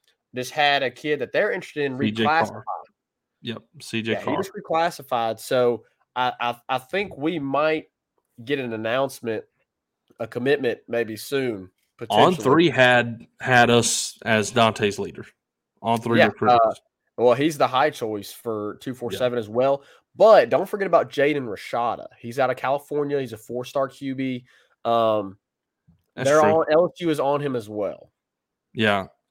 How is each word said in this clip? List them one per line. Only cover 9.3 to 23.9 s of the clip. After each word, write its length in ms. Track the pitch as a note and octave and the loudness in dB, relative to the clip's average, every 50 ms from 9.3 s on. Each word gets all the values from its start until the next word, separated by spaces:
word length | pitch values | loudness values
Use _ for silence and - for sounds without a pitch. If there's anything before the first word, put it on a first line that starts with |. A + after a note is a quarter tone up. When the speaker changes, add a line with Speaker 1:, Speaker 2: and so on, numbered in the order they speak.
| A2 G#2+ - _ _ _ _ _ _ _ _ _ _ _ _ _ _ - | -6 -6 -8 _ _ _ _ _ _ _ _ _ _ _ _ _ _ -12
Speaker 1:
a 80 | A2+ A2 | -12 -10
commitment 520 | - B2 B2 C3+ D3 C#3 C3 A#2+ G#2 - _ - | -8 -4 0 0 0 2 0 -2 -4 -4 _ -6
maybe 280 | A#2 A#2 A#2 A2 A2 | -4 -4 -4 -4 -6
soon, 420 | G#2 - - C#3+ C#3 C3 B2 A2 F#2+ F#2+ | -10 -8 -6 -4 -2 -2 -2 -4 -6 -10
Speaker 2:
On 40 | F2+ _ _ _ _ _ _ | -14 _ _ _ _ _ _
Speaker 1:
potentially. 460 | A#2 - A2 G#2+ C3 F3 F#3 C#3+ G#2+ | -6 0 4 6 6 6 4 2 2
Speaker 2:
Three 260 | C3 C#3+ E3 F3 D#3 | 2 4 4 4 4
had, 580 | A#2 B2+ B2+ B2 B2 A#2+ A#2+ A#2 A#2 - - - _ _ | 4 4 6 6 6 4 2 0 -4 -10 -14 -20 _ _
had 300 | - C3 B2+ B2 A#2+ A#2 | -2 2 4 6 6 6
us 480 | A#2+ A#2+ A2+ - - - - - - - - | 6 4 4 2 -2 -4 -4 -8 -10 -10 -4
as 260 | A2+ A2+ G#2+ G#2 F#2+ | 0 0 0 0 0
Dante's 480 | A2 A#2+ A2+ A2+ G#2 - A2 G#2 F#2+ - | 2 4 4 4 4 2 0 -2 -2 -4
leader. 260 | G2 F2+ - - - - _ _ _ _ _ _ _ _ _ _ | -6 -10 -10 -14 -16 -18 _ _ _ _ _ _ _ _ _ _
On 180 | - A2+ A#2 A#2 | -4 -2 -2 -2
Three 200 | A#2 A#2 A#2 A#2 | 0 2 4 4
Speaker 1:
Yeah, 80 | D3+ G#2 | 4 4
Speaker 2:
recruits. 280 | - - B2 B2 B2 A#2 | 2 0 2 4 4 4
Speaker 1:
uh, 120 | A2+ A2 G2 - - _ _ _ _ _ _ - | 4 2 0 -4 -10 _ _ _ _ _ _ 2
well, 160 | A#2 B2 A#2+ | 4 4 4
he's 240 | B2+ D3 E3 D#3 C#3 | 4 2 0 0 0
the 100 | C#3 A#2+ | 0 0
high 220 | B2+ B2+ D3 D#3 | 2 2 0 0
choice 420 | C#3 - B2 A2 G#2+ G#2 G2 - | 0 -4 -6 -6 -6 -8 -8 -12
for 460 | - - - A#2+ A2 G#2+ G#2 G#2 - - | -16 -12 -8 -6 -6 -6 -6 -8 -10 -10
two 120 | - C3+ A#2+ | -10 -12 -10
four 180 | - A#2+ A#2+ | -10 -10 -10
seven 260 | A#2+ - B2+ B2 B2 A#2+ | -6 -4 -2 -2 -2 -4
Speaker 2:
Yeah. 40 | |
Speaker 1:
as 80 | A2 G2+ | -6 -4
well. 340 | A2 B2 C3 C3+ C#3 C#3 - _ _ _ _ _ _ - | -2 0 2 2 0 -2 -4 _ _ _ _ _ _ 4
But 320 | F#3+ A3 G#3+ E3+ B2 A#2 | 6 8 8 8 8 6
don't 180 | B2+ C#3 F#3 F#3+ | 2 0 0 -2
forget 200 | - G3+ G3 F3+ | -4 -6 -2 0
about 220 | E3+ D3 B2 A#2+ | 2 2 2 0
Jaden 340 | - C#3+ C3+ D3+ D3 C#3+ C3 | -2 0 0 0 0 -2 -4
Rashada. 640 | A2+ F#2+ - - - - A#2+ A#2+ A#2 G2+ - - - - _ | -6 -10 -12 -10 -8 -4 -4 -2 -2 -4 -6 -10 -16 -20 _
He's 220 | - A#2 A#2 C#3 | -16 -10 -4 -2
out 100 | C3 B2+ | -2 -2
of 60 | B2+ | -2
California. 640 | - - C3 C#3 C#3+ C#3+ - D3 D3 D3 C#3+ C#3+ C#3 | -2 -4 -4 -4 -4 -4 -6 -6 -4 -4 -2 -4 -4
He's 140 | C3+ A#2+ A2+ | -4 -6 -10
a 40 | A2 | -14
four-star 520 | - - A#2+ B2 B2 - - C#3+ C#3 | -14 -12 -10 -10 -10 -6 -4 -4 -4
Q 260 | C3 | -4